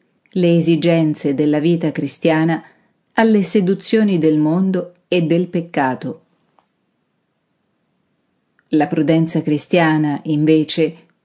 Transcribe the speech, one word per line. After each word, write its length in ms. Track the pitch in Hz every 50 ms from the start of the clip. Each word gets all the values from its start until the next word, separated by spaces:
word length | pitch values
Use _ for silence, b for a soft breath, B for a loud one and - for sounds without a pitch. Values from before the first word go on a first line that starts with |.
| _ _ _ _ _ _ -
le 160 | 190 175 170 170
esigenze 800 | 165 160 165 170 151 160 170 165 165 160 151 151 - - 143 139
della 260 | 131 151 151 147 151
vita 340 | 151 170 170 165 175 151 139
cristiana 680 | 160 151 135 - - - 165 156 160 160 165 165 160 b b b b b b b _ _ _ _
alle 280 | 226 220 226 214 202
seduzioni 760 | 180 - - 214 180 185 196 196 - - 226 220 214 202 185
del 200 | 160 156 156 156
mondo 540 | 151 151 156 165 185 190 190 185 180 175 - - _ _
e 140 | _ 180 180
del 260 | 165 151 165 170 180
peccato. 760 | 175 - 170 165 - - 151 135 131 127 - - 127 120 - _ _ _ _ _ _ _ _ _ _ _ _ _ _ _ _ _ _ _ _ _ _ _ _ _ _ _ _ _ _ _ _ _ _ _ _ _ _ _ _ _ _ _ _ _ _ _ _ _ _
La 160 | 160 151 143
prudenza 540 | 143 165 165 147 151 160 165 160 160 - 156
cristiana, 800 | 147 156 151 143 - - 190 175 165 156 156 156 151 147 143 135 -
invece, 720 | 160 151 147 156 151 160 156 151 - - 170 160 160 165 - _ _ _ _